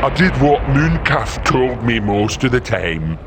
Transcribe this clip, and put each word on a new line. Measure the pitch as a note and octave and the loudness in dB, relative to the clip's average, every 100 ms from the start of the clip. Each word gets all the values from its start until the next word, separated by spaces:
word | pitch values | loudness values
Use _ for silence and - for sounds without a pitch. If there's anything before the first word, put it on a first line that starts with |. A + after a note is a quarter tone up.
I | C#3 | -2
did | C3+ F#3 B2+ | 2 0 4
what | D3 C#3 - | 2 2 2
Mooncalf | C#3 D#3+ E3 - D3+ A2 - | 2 2 0 0 -2 -2 -4
told | - C3 B2+ A#2+ | 0 2 0 0
me | A#2 A2+ | 0 0
most | G#2 G#2 G#2+ - | 0 0 0 0
of | C3 | 0
the | B2 | 0
time. | - A2 F2 D#2+ D#2+ D#2+ | 0 -2 -2 -4 -4 -6